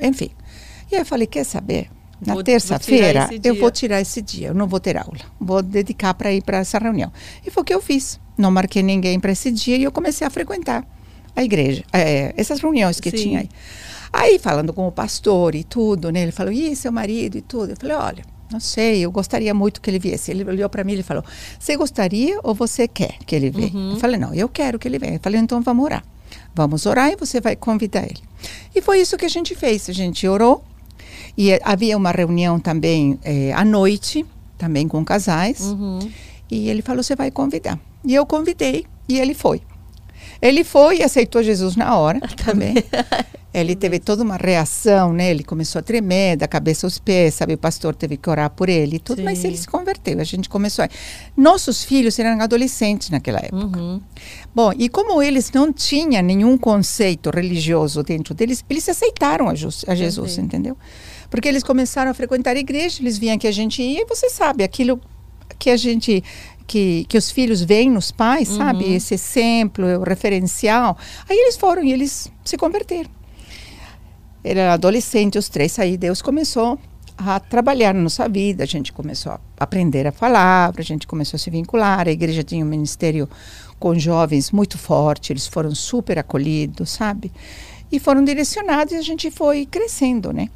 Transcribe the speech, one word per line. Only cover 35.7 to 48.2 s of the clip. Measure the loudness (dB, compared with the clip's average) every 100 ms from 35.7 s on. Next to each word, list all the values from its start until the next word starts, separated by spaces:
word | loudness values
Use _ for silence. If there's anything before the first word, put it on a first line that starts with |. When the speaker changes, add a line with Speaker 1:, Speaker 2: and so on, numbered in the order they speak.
| -6 -6 -6 -8 -12 -20 -20 -8
Speaker 1:
E | -4 -2
ele | -2
falou, | -2 -4
"Você | -2
vai | -2 -4
convidar." | -2 -4 -4 -6 -8 -10 -8
E | 0 2
eu | 2
convidei | 0 -2 -2 -2 -2 -6 -14 -2
e | 0
ele | 0
foi. | 0 0 0 -6 -20 -20 -20 -20 -20 -20 2
Ele | 4 4
foi | 4 8 8 6
e |
aceitou | 4 4 2 2
Jesus | 2 2 0 0
na | 2 4
hora | 4 0 -4
Speaker 2:
<laughs> | -4
Speaker 1:
também. | 0 0 2
Speaker 2:
Também. | 0 0 -2 -2 -4 -4 -10 -8
Speaker 1:
Ele | -2 -2
teve | 0 0 -2
toda | 0 0
uma | 0 -2
reação, | 2 2 0 0 4 4 4
né? | 2 2
Ele | 0
começou | -2 -4 -4 -4
a |
tremer | -2 -2 2 2 4 2
da | 0
cabeça | 0 0 0 -2
aos | -4
pés, | 0 4 4
sabe? | 2 -2
O | 0
pastor | -2 -2 -4 -4
teve | -6
que | -4